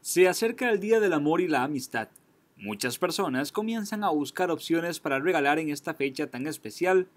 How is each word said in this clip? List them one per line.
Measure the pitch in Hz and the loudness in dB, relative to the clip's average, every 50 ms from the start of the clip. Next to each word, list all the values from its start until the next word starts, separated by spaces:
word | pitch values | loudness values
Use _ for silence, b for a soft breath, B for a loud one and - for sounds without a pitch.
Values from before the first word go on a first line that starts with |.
Se | _ - - 175 185 185 | _ -2 4 6 6 6
acerca | 175 - 226 233 240 - 254 247 | 4 2 -2 -2 -2 0 0 0
el | 226 196 | 0 0
Día | 185 214 226 226 | 2 2 4 4
del | 214 190 170 | 4 2 2
Amor | 151 147 147 160 170 | 2 2 2 2 2
y | 185 170 | 2 2
la | 151 131 127 | 2 0 0
Amistad. | 139 151 135 127 - - 117 110 - _ - _ _ _ _ _ _ _ _ | 0 -2 -4 -6 -4 -6 -6 -6 -6 _ -20 _ _ _ _ _ _ _ _
Muchas | - 101 107 101 - 127 117 - | -8 -8 -6 -4 -4 -4 -2 0
personas | - 175 165 - 196 160 127 127 143 143 | -2 -2 0 0 -2 0 0 -2 -2 -2
comienzan | - - 214 220 233 226 208 202 214 208 208 | -4 -4 -4 -2 -4 -4 -4 -6 -6 -2 0
a | 190 | 0
buscar | 156 151 147 131 - - 185 180 | 0 0 -2 -4 -2 -2 0 0
opciones | 165 147 - - 165 165 170 170 165 - | 0 -2 -2 -2 0 0 0 -2 -6 -4
para | _ 156 139 135 | _ -2 -2 0
regalar | 143 180 180 160 139 139 147 156 | 2 2 2 2 4 4 2 2
en | 160 151 | 0 -2
esta | 147 143 - - 156 | -6 -6 -6 -8 -4
fecha | - 139 139 131 - 151 143 | -2 -4 -4 -2 -4 -8 -6
tan | - 123 131 156 | -6 -8 -6 -6
especial | 151 - _ 107 - - 170 180 185 185 185 185 _ | -8 -8 _ -14 -6 -2 2 4 4 4 2 0 _